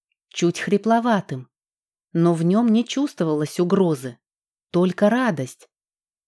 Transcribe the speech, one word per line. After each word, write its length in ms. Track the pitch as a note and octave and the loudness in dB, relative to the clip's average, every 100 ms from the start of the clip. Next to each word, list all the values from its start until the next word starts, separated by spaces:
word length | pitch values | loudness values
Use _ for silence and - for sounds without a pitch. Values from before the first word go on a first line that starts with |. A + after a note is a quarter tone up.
| _ _ _ | _ _ _
чуть 300 | - E3+ - | -2 -2 0
хрипловатым, 920 | - G3+ G#3+ A#3 A#3+ G#3 - C3 C3 _ _ _ _ _ _ | -2 0 2 0 2 -2 -2 -10 -12 _ _ _ _ _ _
но 200 | E3 E3+ | 0 2
в 100 | E3 | 2
нем 260 | E3+ G3+ A#3+ | 2 2 2
не 160 | G#3+ A#3 | 2 0
чувствовалось 720 | - C#4+ - E3 D3+ D3 - | -4 -4 -2 -2 -2 -4 -2
угрозы, 580 | F3 F#3+ F#3 C#3+ B2+ A#2 _ _ _ _ _ | 0 2 2 -2 -6 -16 _ _ _ _ _
только 380 | F3 F#3 - G#3 | 0 0 2 2
радость, 600 | A#3+ B3+ D3 C3 - - _ _ _ _ _ | 2 0 -2 -8 -12 -20 _ _ _ _ _